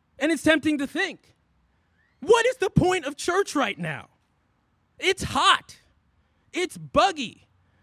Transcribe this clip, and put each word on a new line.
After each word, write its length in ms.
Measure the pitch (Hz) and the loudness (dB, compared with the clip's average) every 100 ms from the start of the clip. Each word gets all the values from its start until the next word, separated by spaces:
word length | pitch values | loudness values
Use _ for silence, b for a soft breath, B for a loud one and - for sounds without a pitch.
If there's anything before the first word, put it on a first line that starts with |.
| _ - | _ -4
And 120 | 302 | -2
it's 120 | 330 | 0
tempting 360 | 302 311 302 294 | 2 2 0 -2
to 80 | 277 | -4
think, 480 | 311 381 208 _ _ _ _ _ _ _ _ _ - | -4 -6 -6 _ _ _ _ _ _ _ _ _ -6
what 240 | 302 466 466 | 2 4 4
is 100 | 508 | 0
the 140 | 403 | 2
point 340 | - 339 370 | 2 4 0
of 120 | 277 311 | -4 -6
church 380 | - 359 392 | -2 0 0
right 240 | 294 226 - | -2 -2 -4
now? 300 | 165 131 - _ _ _ _ _ _ _ _ - | -8 -10 -14 _ _ _ _ _ _ _ _ -6
It's 240 | 330 381 | -2 -2
hot. 540 | - 262 370 339 - - _ _ _ _ _ _ _ | -2 0 2 2 -2 -20 _ _ _ _ _ _ _
It's 240 | 294 359 180 | -6 -6 -8
buggy. 680 | 156 277 370 320 220 - _ _ _ _ | -4 0 0 0 -10 -14 _ _ _ _